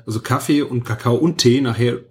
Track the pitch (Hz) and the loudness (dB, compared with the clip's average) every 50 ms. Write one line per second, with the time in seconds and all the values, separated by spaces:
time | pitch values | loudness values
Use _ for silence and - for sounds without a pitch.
0 | - - 107 110 - - 123 143 - - 147 147 139 - 123 120 120 - 113 - | -6 -8 -8 -6 -4 -2 -2 -2 0 2 0 0 0 0 -2 -4 -4 -4 -6 -4
1 | - 123 120 117 156 175 165 - - 123 120 135 135 123 113 107 120 120 123 - | 0 0 0 2 2 0 0 2 4 4 4 4 2 0 0 0 0 0 -2 -4
2 | - - | -8 -14